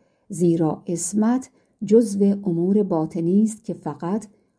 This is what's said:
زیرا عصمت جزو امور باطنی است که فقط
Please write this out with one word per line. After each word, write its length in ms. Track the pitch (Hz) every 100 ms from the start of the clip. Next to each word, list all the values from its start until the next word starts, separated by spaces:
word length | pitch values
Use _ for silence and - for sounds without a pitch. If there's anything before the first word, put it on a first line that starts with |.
| _ _ -
زیرا 540 | 160 170 165 156 - -
عصمت 640 | 170 - 208 214 254 - _ _ _ 202
جزو 500 | 220 220 202 202 202
امور 400 | - 170 180 208
باطنی 600 | 190 170 160 170 170 196
است 200 | 214 -
که 100 | -
فقط 540 | 170 160 143 170 214 208 _ _